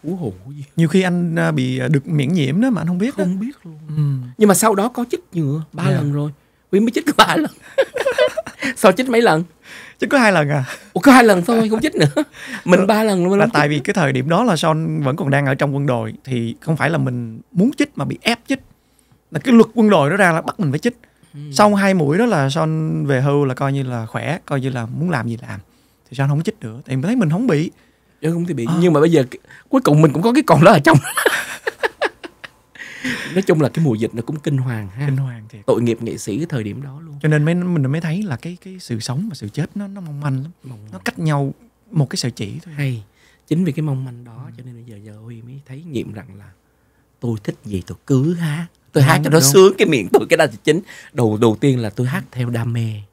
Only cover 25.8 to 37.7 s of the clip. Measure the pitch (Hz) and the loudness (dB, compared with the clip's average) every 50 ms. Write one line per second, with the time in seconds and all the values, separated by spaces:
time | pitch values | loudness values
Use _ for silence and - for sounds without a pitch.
25.8 | _ _ _ _ _ _ 127 127 135 139 143 147 170 220 214 _ - 110 110 127 | _ _ _ _ _ _ -6 -2 -2 0 0 0 -2 -4 -8 _ -14 -14 -14 -14
26.8 | - - 135 131 131 185 240 262 202 151 160 185 254 247 160 143 165 - - _ | -10 -6 -6 -4 -2 -2 0 0 2 0 0 0 0 0 2 0 0 -4 -6 _
27.8 | _ _ _ _ _ _ _ _ - 156 170 170 175 175 170 117 117 117 165 170 | _ _ _ _ _ _ _ _ -4 -4 -2 -2 -4 -4 -4 -4 -2 -2 0 2
28.8 | 175 185 156 143 151 170 165 151 127 123 - - _ _ - - _ _ - 262 | 4 4 4 4 4 4 4 2 2 0 -6 -18 _ _ -20 -20 _ _ -2 0
29.8 | 254 - 147 147 160 156 127 160 180 233 240 302 285 - 165 139 165 196 226 151 | 2 4 4 6 6 4 4 2 0 2 2 2 4 4 6 8 8 8 8 8
30.8 | 139 - - 139 - - - - - - - - - - - - - 466 - - | 6 6 4 4 4 2 -6 -2 0 0 -2 -2 -8 -10 -14 -8 -10 -10 -6 -4
31.8 | - 415 - _ - - - _ - - _ _ - - _ _ _ _ _ - | -6 -6 -4 _ -6 -6 -6 _ -20 -20 _ _ -20 -20 _ _ _ _ _ -20
32.8 | - - - - - 262 143 - - 135 147 180 190 - 175 156 147 113 - 160 | -18 -18 -16 -10 -8 -8 -8 -8 -10 -4 -4 -2 2 2 2 2 2 0 0 0
33.8 | 165 143 113 107 113 - - 117 113 - 160 151 - 165 143 131 127 131 120 110 | 0 0 0 0 -2 -4 -4 -6 -8 -8 -8 -6 -4 -2 -2 -2 -2 -4 -6 -6
34.8 | 104 95 92 123 143 143 135 131 139 127 120 113 107 110 - 104 98 - 120 113 | -8 -10 -10 -6 -4 -4 -2 -2 -4 -6 -8 -12 -18 -20 -20 -10 -2 -2 0 0
35.8 | 120 117 113 - 113 110 78 - - 113 101 131 160 170 160 123 107 101 104 120 | 2 0 -2 -2 -4 -8 -8 -8 -8 -6 -6 -6 -6 -6 -6 -6 -6 -8 -10 -12
36.8 | 139 135 131 147 165 160 143 143 - 156 151 151 147 160 170 180 180 180 | -14 -16 -16 -18 -18 -18 -14 -2 0 0 2 2 2 0 0 0 -2 -2